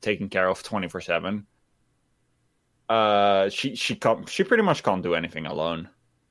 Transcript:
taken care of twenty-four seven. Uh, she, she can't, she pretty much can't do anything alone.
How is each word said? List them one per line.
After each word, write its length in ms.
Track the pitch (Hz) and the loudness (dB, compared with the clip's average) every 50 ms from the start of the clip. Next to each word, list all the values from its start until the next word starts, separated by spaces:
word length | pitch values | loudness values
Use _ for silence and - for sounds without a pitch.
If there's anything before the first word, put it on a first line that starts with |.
taken 260 | - 110 104 - 98 98 | -4 -4 -4 -4 -4 -4
care 200 | - 95 92 92 | 0 0 2 2
of 140 | 92 - | 0 -2
twenty-four 380 | - - 110 101 92 85 - 90 | -4 -8 -6 -6 -6 -6 -8 -8
seven. 460 | 87 - 85 82 85 95 104 104 101 _ _ _ _ _ _ _ _ _ _ _ _ _ _ _ _ _ _ _ _ _ _ _ _ _ _ _ _ - | -4 -2 -2 -2 -2 -2 -6 -6 -8 _ _ _ _ _ _ _ _ _ _ _ _ _ _ _ _ _ _ _ _ _ _ _ _ _ _ _ _ 0
Uh, 580 | 113 113 107 107 104 101 101 101 98 98 95 101 | 2 2 4 4 4 4 6 6 4 4 2 2
she, 260 | - - - 139 120 | 0 -4 -6 -6 -4
she 200 | - - - 110 | -4 -4 -4 -4
can't, 320 | - - 117 117 - - - | 0 2 2 2 0 -2 -8
she 160 | - - 190 | -2 -2 0
pretty 180 | - 247 220 | 2 4 4
much 200 | 214 180 151 - | 4 4 2 2
can't 200 | - 110 95 92 | 0 0 0 0
do 120 | 85 87 85 | 0 0 0
anything 320 | 82 82 85 - 80 80 | 0 -2 -4 -8 -8 -8
alone. 420 | 67 60 71 80 85 85 80 85 - _ _ _ _ _ _ _ _ | -6 -4 -2 -2 -2 -2 -4 -8 -12 _ _ _ _ _ _ _ _